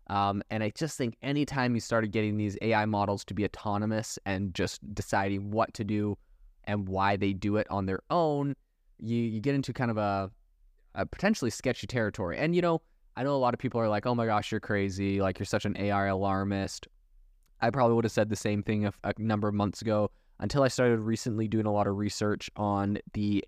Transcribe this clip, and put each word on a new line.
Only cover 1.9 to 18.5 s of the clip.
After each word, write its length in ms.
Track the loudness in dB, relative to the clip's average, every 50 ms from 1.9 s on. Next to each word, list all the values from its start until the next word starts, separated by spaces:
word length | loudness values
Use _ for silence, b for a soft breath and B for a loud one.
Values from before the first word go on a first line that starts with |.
| 0 2 2 2
getting 240 | 0 0 0 0 0
these 200 | 0 0 -2 -2 -2
A 100 | 0 2
I 120 | 2 2 2
models 380 | 2 2 2 2 2 0 -2 -4
to 100 | -6 -2
be 100 | -2 -2
autonomous 720 | -2 -2 -4 -4 -2 -2 0 0 0 -2 -2 -4 -6 -10 -8 -4
and 280 | -4 -2 -2 -2 -4 -2
just 400 | -2 -2 -2 -2 -8 -12 -12 -8
deciding 560 | -6 -4 0 0 0 0 0 -2 -2 -4 -2
what 240 | 0 0 0 0 -2
to 80 | -6
do 340 | -4 -2 0 0 0 0 -2 -4 _ _ -20 -20 -20 -20 -20 _
and 240 | -6 -4 -4 -4 -2
why 300 | -2 0 2 2 2 2
they 160 | 2 2 0
do 240 | 0 0 0 0 0
it 100 | 0 0 0
on 180 | -2 -2 0
their 160 | -2 -2 -4 -2 0
own, 440 | 0 2 2 2 2 0 -2 -2 -4 _ _ _ _ _ _ _ _ -10
you, 160 | -4 -2 0 0
you 200 | 0 0 -2 -2
get 160 | 0 0 0
into 160 | 0 0 -2
kind 180 | -2 -2 -2 0
of 80 | 0 0
a, 320 | 0 2 0 0 -2 -4 -8 _ _ _ _ _ _ -20 _ _ _ _ -6
a 100 | -6 -4
potentially 460 | -4 -4 -2 0 0 0 2 -2 -4
sketchy 380 | -2 -2 -2 -2 -2 -4 -6 -4
territory. 500 | -2 -2 -2 -2 -2 -4 -4 -4 -2 -2
And, 160 | 0 2 2
you 80 | 2
know, 180 | 2 2 0 0 _ _ _ _ _ _ -8
I 80 | -4 -2
know 100 | 0 2
a 40 | 2
lot 160 | 2 2 2
of 40 | 0
people 220 | -2 -2 0 2
are 80 | 2 2
like, 180 | 2 0 0
"Oh 80 | 0 0
my 120 | 2 2
gosh, 260 | 2 2 0 0 0
you're 80 | -4 -4
crazy. 600 | -2 0 0 2 2 0 0 0 0 0 2 2
Like, 200 | 2 0 0 -2
you're 60 | -4
such 180 | -2 -2 -2 -2
an 120 | -2 -4 -2
A 100 | 0 0
I 160 | 2 2 2
alarmist." 800 | 0 0 0 0 0 0 0 0 0 0 -2 -2 -4 -6 -10 -16 -18 _ _ _ _ _ -20 -20 -20 _ _ _ _ _ 0
I 100 | 0 0
probably 260 | 2 4 4 6 6
would 80 | 4 2
have 80 | 2
said 160 | 2 2 2 2
the 80 | 0
same 260 | -2 0 0